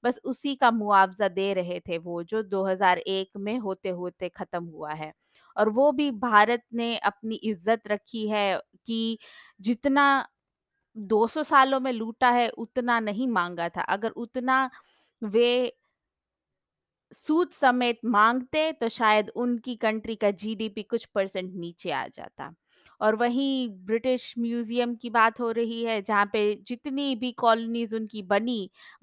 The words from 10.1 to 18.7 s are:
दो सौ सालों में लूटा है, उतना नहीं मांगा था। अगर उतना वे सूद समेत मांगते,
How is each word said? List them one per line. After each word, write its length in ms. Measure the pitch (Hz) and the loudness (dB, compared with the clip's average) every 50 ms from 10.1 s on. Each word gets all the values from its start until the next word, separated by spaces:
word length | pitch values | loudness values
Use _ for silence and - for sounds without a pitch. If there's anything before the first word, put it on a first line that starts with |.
| 277 269 - - _ _ _ _ _ _ _ _ _ _ _ _ _ 220 | 4 2 0 -4 _ _ _ _ _ _ _ _ _ _ _ _ _ -16
दो 280 | 208 185 220 208 226 233 | -4 0 2 2 2 2
सौ 160 | - 311 302 | 0 -4 -2
सालों 360 | - 311 277 262 269 269 269 | 4 6 6 6 6 4 0
में 120 | 254 262 | 0 -2
लूटा 380 | 247 226 220 226 226 _ 262 247 | -4 -4 -6 -8 -2 _ 2 4
है, 200 | 247 247 240 226 | 4 4 2 0
उतना 500 | - - 233 220 _ 262 240 240 240 233 | -2 -6 -12 -6 _ -4 0 2 0 0
नहीं 280 | 220 214 202 202 262 262 | 0 -2 -4 -2 -2 0
मांगा 420 | 233 190 175 175 180 170 170 170 | 0 0 -2 -2 -2 -4 -4 -4
था। 120 | - 185 | -4 -6
अगर 280 | - - 180 202 208 226 | -2 -2 -2 -2 -2 -6
उतना 600 | - - 240 226 _ 254 240 254 262 262 269 262 - - _ _ _ _ _ _ _ _ 233 | -6 -6 -12 -8 _ -6 -2 0 0 0 0 -2 -6 -14 _ _ _ _ _ _ _ _ -10
वे 540 | 214 190 226 240 240 247 247 254 - - _ _ _ _ _ _ _ _ _ _ _ _ _ _ _ _ _ _ _ _ _ _ _ _ _ _ _ - | 0 2 2 4 4 4 2 0 -2 -4 _ _ _ _ _ _ _ _ _ _ _ _ _ _ _ _ _ _ _ _ _ _ _ _ _ _ _ -20
सूद 360 | - - - 311 330 359 - | -18 -2 0 2 2 2 0
समेत 500 | - - - 262 247 247 247 240 233 233 - | -2 2 4 4 4 4 2 0 -2 _ -2
मांगते, 680 | 220 233 208 214 226 240 262 247 - - 311 311 320 | 0 4 6 6 6 4 2 -4 -2 -2 0 0 0